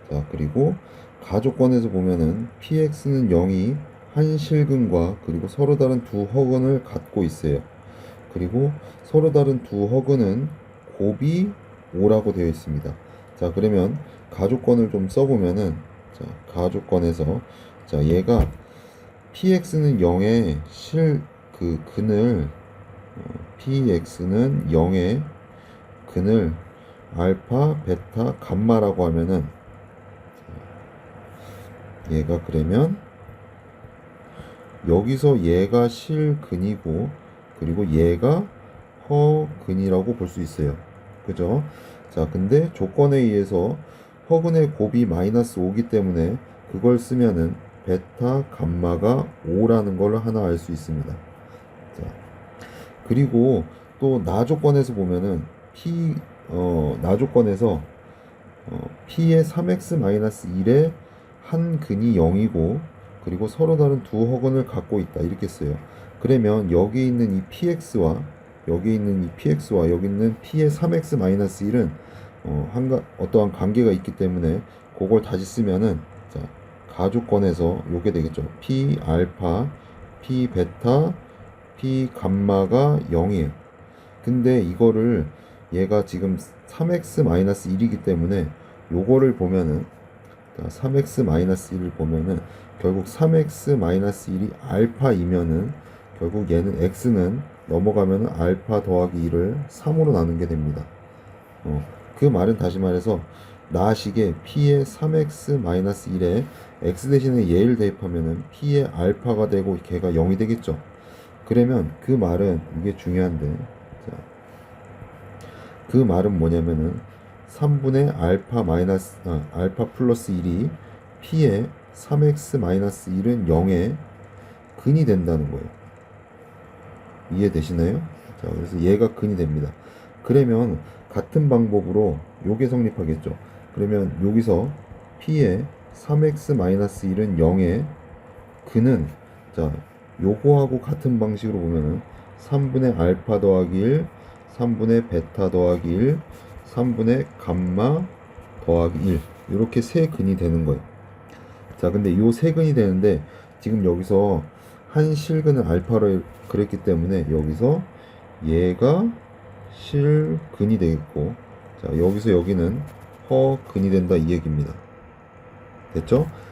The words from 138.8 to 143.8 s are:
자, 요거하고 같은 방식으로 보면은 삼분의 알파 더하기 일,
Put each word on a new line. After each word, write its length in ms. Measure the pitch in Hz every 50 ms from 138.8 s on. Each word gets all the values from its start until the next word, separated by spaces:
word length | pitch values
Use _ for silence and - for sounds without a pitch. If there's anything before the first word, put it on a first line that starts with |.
| 113 131 131 92 76 73 - - - - - - - - -
자, 180 | - 82 76 73 73 - - - - - - - - 87
요거하고 580 | 95 104 104 - 143 143 143 139 135 131 123
같은 380 | - - 147 147 - 135 123 113
방식으로 400 | 110 107 107 101 - 110 104 98
보면은 420 | 85 82 85 80 76 76 85 107 - - - - - - - -
삼분의 560 | - - 143 139 139 131 127 131 131 127 117 82
알파 420 | 85 90 92 92 - - 107 98
더하기 380 | 95 98 95 92 92 82 90
일, 280 | 95